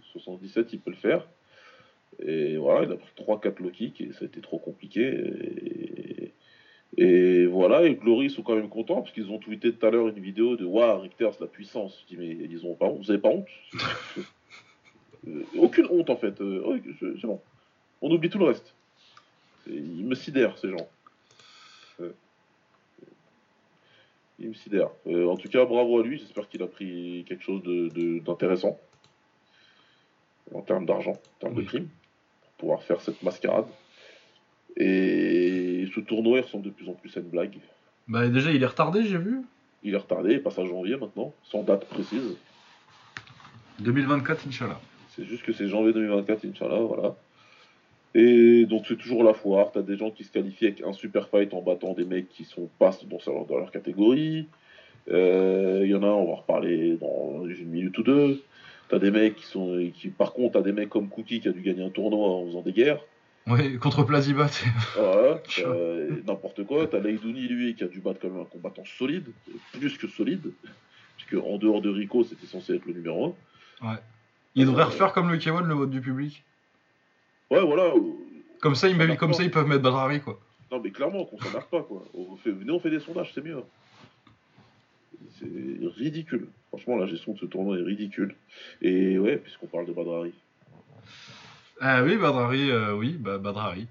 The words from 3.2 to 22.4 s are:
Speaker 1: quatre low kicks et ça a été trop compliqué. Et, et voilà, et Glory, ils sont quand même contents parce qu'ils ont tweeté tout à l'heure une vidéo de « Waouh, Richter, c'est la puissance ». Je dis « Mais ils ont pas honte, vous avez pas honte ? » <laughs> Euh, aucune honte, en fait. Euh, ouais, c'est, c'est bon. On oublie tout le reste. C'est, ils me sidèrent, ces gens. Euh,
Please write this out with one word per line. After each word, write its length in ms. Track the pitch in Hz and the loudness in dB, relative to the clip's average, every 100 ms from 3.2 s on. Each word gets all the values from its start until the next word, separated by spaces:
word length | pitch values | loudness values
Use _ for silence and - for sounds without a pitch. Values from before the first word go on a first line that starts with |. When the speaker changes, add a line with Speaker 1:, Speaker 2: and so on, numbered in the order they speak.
| - 104 | -4 -2
Speaker 1:
quatre 200 | 101 - | -2 -4
low 100 | 90 | -10
kicks 300 | - - - | -8 -10 -8
et 120 | - | -12
ça 80 | - | -10
a 20 | - | -14
été 140 | - | -14
trop 180 | - - | -10 -10
compliqué. 440 | - - - 101 | -10 -14 -8 -2
Et, 1300 | 131 123 - - - - 50 - 50 50 - - - _ _ _ _ _ _ - | -2 -2 -6 -8 -10 -10 -10 -10 -10 -12 -12 -12 -14 _ _ _ _ _ _ 2
et 500 | 90 90 92 90 87 | 6 8 8 6 4
voilà, 360 | 92 92 139 | 4 6 6
et 140 | 170 131 | 6 4
Glory, 300 | 113 117 139 | 4 4 2
ils 40 | |
sont 120 | 139 | -2
quand 120 | - | -2
même 140 | 110 104 | -2 -2
contents 320 | 113 113 170 | -8 -4 -4
parce 120 | - | -4
qu'ils 180 | - 98 | -10 -10
ont 80 | 107 | -10
tweeté 340 | 110 107 120 | -10 -2 -2
tout 120 | 113 | 2
à 60 | 110 | 2
l'heure 180 | 117 113 | 4 0
une 120 | 104 | -2
vidéo 360 | 95 98 120 117 | -8 0 0 0
de « 80 | |
Waouh, 360 | 90 104 147 95 | 0 4 4 2
Richter, 300 | 92 - 110 | -4 -2 -2
c'est 80 | - | -2
la 60 | 87 | -12
puissance ». 500 | - 101 113 98 - _ | -14 -12 -10 -10 -12 _
Je 60 | |
dis « 20 | 87 | -12
Mais 80 | 85 82 80 | -10 -10 -12
ils 160 | 85 87 | -10 -10
ont 80 | |
pas 120 | 85 165 | -2 -2
honte, 120 | 147 | -2
vous 120 | 98 | 0
avez 100 | 101 | 2
pas 100 | 107 | 2
honte ? » 180 | 196 196 - - | 2 -4 -16 -16
<laughs> 60 | - - - - - - _ _ - _ _ _ _ _ - - | -8 -6 -8 -10 -14 -14 _ _ -20 _ _ _ _ _ -20 -14
Euh, 160 | - - - | -12 -8 2
aucune 280 | - - - | 4 6 4
honte, 180 | 175 147 | 2 2
en 80 | 120 | 0
fait. 240 | 104 - | -2 -4
Euh, 260 | 98 190 - | -4 -4 -2
ouais, 160 | 262 - - | -4 -6 -10
c'est, 220 | 123 117 | -10 -8
c'est 60 | 110 | -8
bon. 160 | 98 - _ _ _ _ _ | -8 -12 _ _ _ _ _
On 100 | 147 | 0
oublie 200 | 170 170 | 0 0
tout 80 | 202 | 2
le 80 | 165 | 2
reste. 280 | - - _ _ _ _ - _ _ _ _ | 2 -6 _ _ _ _ -20 _ _ _ _
C'est, 120 | - | -14
ils 280 | 71 76 82 | -12 -12 -10
me 120 | 113 | -6
sidèrent, 420 | 127 - 135 110 - | -6 -4 0 0 0
ces 140 | 95 | -8
gens. 180 | 90 80 _ _ _ _ _ - - - - - - | -8 -12 _ _ _ _ _ -20 -20 -20 -20 -20 -16
Euh, 120 | 87 - _ _ | -16 -16 _ _